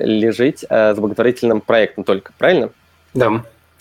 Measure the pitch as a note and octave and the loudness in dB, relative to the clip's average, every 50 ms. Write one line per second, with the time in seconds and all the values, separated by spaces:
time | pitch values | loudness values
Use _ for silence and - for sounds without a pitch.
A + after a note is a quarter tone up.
0 | - - A2 A2 G#2+ A2+ G#2+ G#2+ A#2+ C#3+ D#3 - - - - A2+ A2 G#2+ G#2+ G#2 | 0 0 0 2 0 0 0 0 0 -2 -2 -4 -6 -2 0 2 2 2 0 0
1 | G#2 G#2+ G#2 - A2+ A#2+ B2 - - A#2 A2+ G#2+ - - A2+ A2+ G#2 F#2+ - - | -2 -4 -2 0 0 0 0 0 0 0 0 0 0 0 0 2 2 0 -2 -8
2 | F#2+ - G2+ G2 - - - - - D3 F#3 D#3 A2+ - - _ _ _ _ _ | -4 -4 -4 -4 -4 -12 -10 -2 0 2 2 2 0 -2 -8 _ _ _ _ _
3 | _ _ - C3 B2 A2+ G#2+ A2+ A2+ - _ _ _ _ _ - | _ _ -2 0 0 0 0 -2 -6 -10 _ _ _ _ _ -20